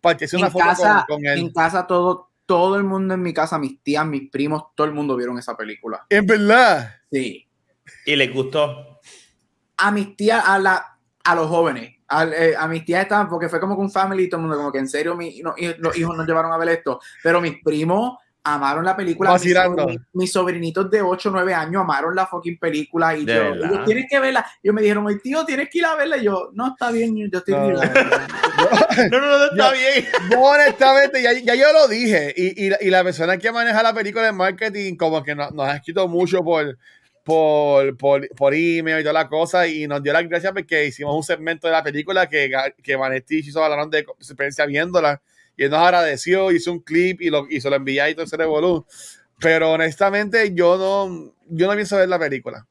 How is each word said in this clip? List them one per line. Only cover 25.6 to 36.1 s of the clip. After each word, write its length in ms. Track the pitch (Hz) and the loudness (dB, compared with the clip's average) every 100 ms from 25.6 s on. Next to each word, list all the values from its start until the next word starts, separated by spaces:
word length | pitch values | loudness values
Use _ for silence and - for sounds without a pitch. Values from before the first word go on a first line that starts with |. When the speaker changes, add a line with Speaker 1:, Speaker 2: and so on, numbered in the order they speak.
| 285 | -4
Speaker 2:
que 80 | 339 | -2
ir 60 | 339 | -2
a 80 | 311 | -2
verla". 200 | 285 285 | -2 0
Y 80 | |
yo, 260 | 214 196 - | -2 -2 -6
"No, 160 | 196 254 | -6 -8
está 220 | 262 247 | -4 -4
bien, 260 | 233 226 214 208 | -2 -2 -4 -4
yo 80 | 180 | -6
estoy 160 | 175 | -2
Speaker 1:
No. 120 | 196 202 | 0 0
Speaker 2:
bien". 120 | 180 | 0
Speaker 1:
<laughs> 1300 | - 269 - 480 - - 494 466 508 - 659 233 208 | 2 2 2 0 -2 -4 -2 0 2 4 2 4 2
Speaker 3:
No, 100 | 247 | 2
no, 60 | 285 | 4
no, 180 | 285 285 | 4 4
está 100 | 202 | 4
Speaker 1:
Yo, 160 | 262 | 2
Speaker 3:
bien. 340 | 262 262 269 - 247 180 | 4 2 2 0 -2 2
Speaker 1:
yo 100 | 240 | 4
honestamente, 840 | 262 285 294 - 269 269 277 269 | 6 6 4 6 6 6 4 2
ya, 100 | 240 | 2
ya 220 | 247 240 | 2 2
yo 180 | 240 285 | 4 6
lo 160 | 311 285 | 8 6
dije, 440 | 220 240 190 143 160 | 4 2 2 0 -2
y, 320 | 185 190 196 | -2 0 -2
y, 40 | 196 | 0
y 100 | 196 | 2
la 120 | 185 | 4
persona 340 | 180 147 165 185 | 2 0 -2 0
que 120 | 214 | -2
maneja 320 | 233 233 214 | -2 0 2
la 100 | 226 | 2
película 300 | 220 202 208 226 | 0 -4 0 0
de 60 | |
marketing 640 | 202 190 185 220 202 196 170 | 2 -2 -2 -6 -6 -8 -2
como 260 | 165 160 | -2 -2
que 120 | 143 | -4
no, 160 | 147 143 | -8 -8
nos 160 | 147 139 | -4 -4
ha 100 | 143 | -4
escrito 300 | - 170 | -6 -4
mucho 380 | 185 | -2